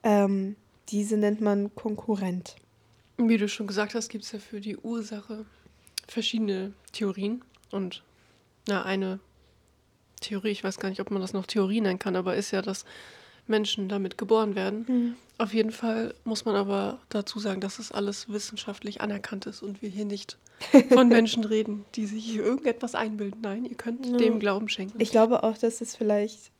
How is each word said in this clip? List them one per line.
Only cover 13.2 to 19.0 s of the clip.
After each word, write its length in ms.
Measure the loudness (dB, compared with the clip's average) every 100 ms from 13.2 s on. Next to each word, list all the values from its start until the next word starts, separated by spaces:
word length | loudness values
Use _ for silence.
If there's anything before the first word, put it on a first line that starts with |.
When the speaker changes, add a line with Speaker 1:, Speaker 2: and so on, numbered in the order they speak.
| -20 -20 -2
Speaker 2:
Menschen 440 | 0 0 -2 -2
damit 280 | -2 -4 -4
geboren 380 | 2 4 4 0
werden. 300 | -2 -4 0
Speaker 1:
Mhm. 280 | 0 0 -4 _ _
Speaker 2:
Auf 160 | -2
jeden 180 | 0 0
Fall 420 | 0 -2 -2 -4 -6
muss 220 | -6 -4 0
man 100 | 0
aber 440 | 2 0 -2 -6 _
dazu 300 | -4 -4 -6
sagen, 220 | -4 -4
das 180 | -4 -8
ist 120 | -8
alles 380 | -4 -4 -4 -6
wissenschaftlich 720 | -8 -8 -10 -10 -10 -10 -6